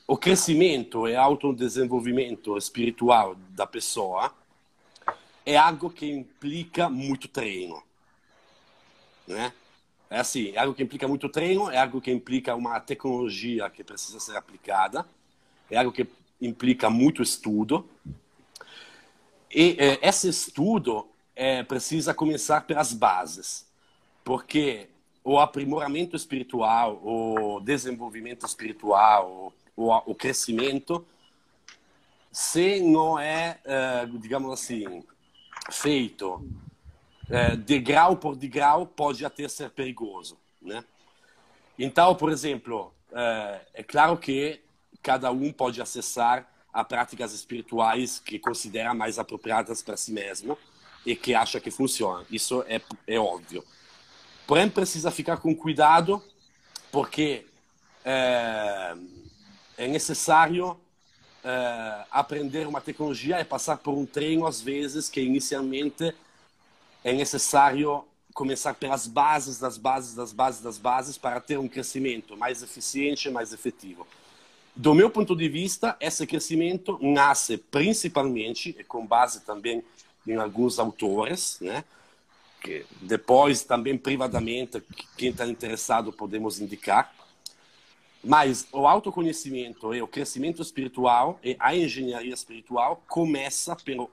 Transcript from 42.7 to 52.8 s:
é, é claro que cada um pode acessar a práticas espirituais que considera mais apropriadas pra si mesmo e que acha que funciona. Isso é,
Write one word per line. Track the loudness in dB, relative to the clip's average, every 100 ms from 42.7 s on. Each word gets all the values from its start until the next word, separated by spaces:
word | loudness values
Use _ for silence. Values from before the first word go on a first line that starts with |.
| -6 -6 _ _
é, | -2 0 0 -4 -8 -12 -18
é |
claro | -4 4 4 4
que | -2 -2 -2 -6 _ _ _ -12
cada | -2 0 0
um | 0 -2
pode | -2 -4 -4
acessar | -8 -8 -8 0 2 0 -2 _ _
a | -6
práticas | -4 -2 -4 -4 -8
espirituais | -8 -12 -12 -6 0 2 2 -2 -6
que | -10 -6
considera | -6 -6 -6 -6 -4
mais | -4 -4 -4
apropriadas | -8 -8 -2 -2 0 -8
pra | -8 -8
si | -6
mesmo | -8 -8 -10 -8 -10 _ _ -20 -12 -6
e | -4
que | 0
acha | 2 2 -2
que | -8
funciona. | -4 -2 0 -2 -4 -8
Isso | -6 -2 -2 -2
é, | -6